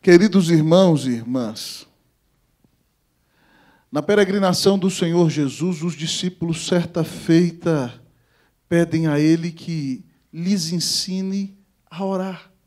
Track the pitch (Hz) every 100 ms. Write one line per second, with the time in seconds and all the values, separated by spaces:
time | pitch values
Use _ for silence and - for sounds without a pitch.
0 | - 175 208 196 165 165 156 175 190 151
1 | 131 117 113 127 113 107 - - - _
2 | _ _ _ _ _ _ _ _ _ _
3 | _ _ _ _ _ _ _ _ _ 147
4 | 147 208 190 202 190 180 196 196 190 190
5 | 170 170 170 147 139 120 175 165 170 143
6 | 160 - 180 - 170 160 - 180 170 175
7 | 160 - - 165 175 170 175 156 120 113
8 | _ _ _ _ _ _ _ 170 165 160
9 | 160 147 156 165 170 160 - 160 139 127
10 | - _ _ 160 180 202 160 175 - -
11 | - 185 190 196 196 _ _ _ _ 160
12 | 196 190 190 180 - _